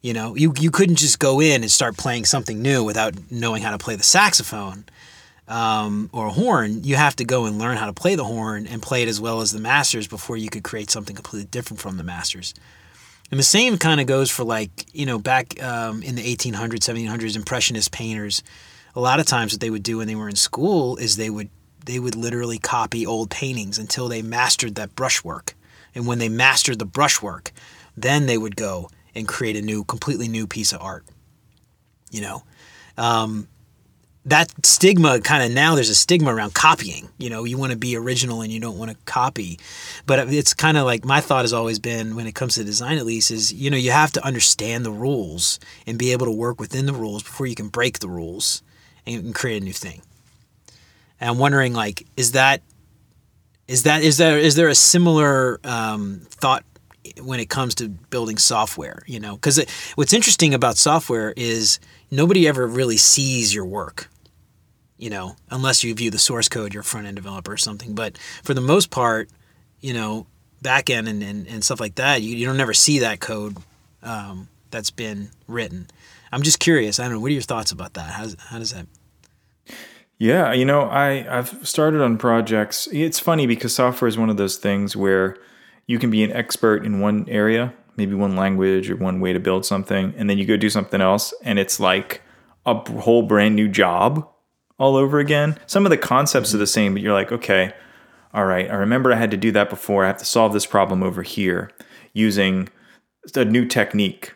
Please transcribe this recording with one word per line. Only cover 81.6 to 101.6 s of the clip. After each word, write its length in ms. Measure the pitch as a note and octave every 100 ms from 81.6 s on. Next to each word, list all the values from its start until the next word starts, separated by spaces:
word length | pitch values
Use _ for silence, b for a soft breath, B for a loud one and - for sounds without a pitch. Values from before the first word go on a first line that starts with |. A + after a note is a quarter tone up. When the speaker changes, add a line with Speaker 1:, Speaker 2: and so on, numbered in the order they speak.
| -
Speaker 2:
started 340 | - D#3 D#3
on 160 | C3 A2+
projects. 720 | B2 A#2 A2 A2 G#2+ - -
It's 280 | D#3 D#3+ -
funny 280 | - D#3+ C3+
because 260 | A#2 A#2+
software 360 | - B2+ B2 A#2+
is 80 | A2
one 120 | A2+
of 80 | G#2
those 200 | G2 -
things 380 | G#2 G2+ G2+ G2+
where 420 | G2 F#2+ F#2+ F#2+ b b b b -
you 140 | A#2+
can 100 | A#2+
be 120 | A2
an 120 | G#2+
expert 500 | A#2 A2+ - A#2 G#2+
in 160 | G#2+ G2+
one 260 | G2+ G#2+ -
area, 440 | A2 G#2+ A2+ B2 - _ -
maybe 180 | G2+
one 220 | G2 G2+ F#2+
language 540 | G2 F#2+ F#2+ F#2+ F#2+
or 80 | F2+
one 240 | F#2 F#2
way 100 | F#2
to 80 | F2+
build 260 | F#2 F#2+ F#2+
something, 480 | G2 F#2+ G2 F#2+ -
and 120 | G#2
then 80 | G2
you 80 | G2
go 120 | G#2+
do 120 | G#2+
something 300 | G2+ G2 G2
else, 340 | F#2+ G2+ - -
and 140 | B2+ G2+
it's 200 | F#2+ -
like 420 | F#2 F#2+ F#2+ - b b b b -
a 100 | A2+
b-, 160 | -
whole 280 | A2 A#2 A#2+
brand 340 | A2 G#2+ G#2 G#2+
new 140 | G#2+
job 580 | F#2+ F2+ F2 G#2 D3+ D3+ _ _ _ _ _
all 200 | C3+ C3+
over 220 | C#3 D3
again. 380 | C#3+ D3 D3 D3+ -
Some 200 | G3 G3
of 60 |
the 60 | D#3
concepts 560 | - B2+ D3 C#3 G#2
are 40 | G#2
the 100 | G2+
same, 240 | - G#2
but 80 | G2
you're 120 | G2+
like, 180 | G2+ G2
"Okay, 400 | A#2 - F#2+ F#2 B B B B B B
all 100 | A2
right, 260 | F#2+ F#2 F#2
I 40 |
remember 400 | G2+ G2+ B2 B2+
I 20 | A#2
had 160 | A2+
to 60 | G#2
do 160 | A2
that 160 | G#2 G2+
before. 340 | F#2+ - G2
I 40 | F#2+
have 100 | F#2+
to 80 | -
solve 260 | A#2 A2
this 140 | G#2 -
problem 380 | G2+ F#2+ F#2+
over 200 | F#2 F2+
here 480 | F2+ - F#2+ F2+